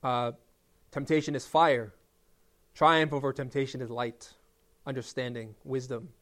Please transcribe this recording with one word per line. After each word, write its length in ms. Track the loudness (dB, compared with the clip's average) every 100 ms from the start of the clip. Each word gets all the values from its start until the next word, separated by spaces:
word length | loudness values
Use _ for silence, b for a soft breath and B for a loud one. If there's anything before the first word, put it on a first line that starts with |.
Uh, 300 | -2 -2 -2 -6 _ _ _ _ _
temptation 460 | -8 2 2 2 -6
is 100 | 0
fire. 480 | 4 6 4 -2 -14 _ _ _ _ _ _ _
Triumph 380 | 2 6 6 4
over 200 | 0 -2
temptation 480 | -4 -4 -2 -4 -4
is 100 | -8
light, 440 | -4 -4 -6 -20 -20 _ _ _ _ -8
understanding, 720 | -8 -6 -6 -6 -6 -12 -16
wisdom. 460 | -6 -6 -4 -10 -10 -20